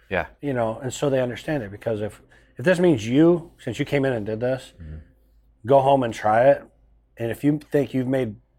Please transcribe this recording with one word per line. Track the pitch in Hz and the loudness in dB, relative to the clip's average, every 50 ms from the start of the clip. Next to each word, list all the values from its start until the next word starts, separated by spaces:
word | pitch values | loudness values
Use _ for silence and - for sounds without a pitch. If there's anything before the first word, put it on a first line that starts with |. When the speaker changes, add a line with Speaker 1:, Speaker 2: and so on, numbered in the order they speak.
| _ - | _ -6
Speaker 1:
Yeah. | 95 90 82 - - _ | -4 -4 -4 -6 -10 _
Speaker 2:
You | - 143 131 | -8 -6 -4
know, | 123 113 110 110 - | -2 -2 -4 -4 -6
and | - 127 | -10 -10
so | - - 156 143 | -6 -4 -2 0
they | 135 131 | 0 0
understand | 127 123 117 - - - 156 143 | -2 -2 -6 -8 -8 -6 -6 -6
it, | 107 98 | -6 -8
because | 98 101 - 120 113 104 | -12 -10 -6 -6 -4 -4
if, | 107 101 - - _ _ _ _ _ _ _ | -6 -8 -10 -14 _ _ _ _ _ _ _
if | - 123 | -2 0
this | 175 185 170 | 0 2 4
means | 185 175 156 113 101 113 | 4 2 2 2 0 0
you, | 123 143 160 170 175 165 - - - _ | 4 4 6 6 4 2 -2 -8 -20 _
since | - 127 117 - | -10 -8 -6 -6
you | 147 | -4
came | - 143 139 135 | -2 -2 0 0
in | 135 | 0
and | 127 113 104 | -2 -2 -4
did | 104 107 110 | -6 -6 -4
this, | 123 127 131 127 - - - - | -2 -4 -4 -4 -8 -14 -20 -20
Speaker 1:
Mm-hmm. | 82 76 78 78 - _ _ _ _ _ _ _ _ _ _ _ - | -18 -16 -16 -16 -18 _ _ _ _ _ _ _ _ _ _ _ 2
Speaker 2:
go | 110 139 139 | 4 4 6
home | 135 135 139 135 127 | 6 4 4 2 2
and | 113 104 | -2 -4
try | - - 107 110 113 127 139 | -2 0 2 4 6 6 6
it. | 139 - - - _ _ _ _ _ _ _ _ _ | 4 4 0 -12 _ _ _ _ _ _ _ _ _
And | - 117 117 | -8 -6 -6
if | 107 - | -4 -2
you | - 147 151 147 | -2 -2 -2 -2
think | - _ - 147 135 113 - | -4 _ -2 -2 -2 -2 -4
you've | 131 127 | -4 -4
made | 127 135 131 127 110 104 - _ _ _ | -2 -2 -2 -2 -4 -8 -12 _ _ _